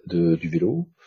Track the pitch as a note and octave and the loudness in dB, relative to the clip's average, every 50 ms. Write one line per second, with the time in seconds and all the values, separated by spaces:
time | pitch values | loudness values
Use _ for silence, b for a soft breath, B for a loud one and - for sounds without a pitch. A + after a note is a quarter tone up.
0 | - - F2 F2 E2+ E2 - - - D#3 D#3+ E3 F3 A2 D3+ E3+ F3 - B B | -6 -4 -2 2 2 2 2 0 0 -2 -2 0 0 0 0 -2 -6 -8 B B
1 | B | B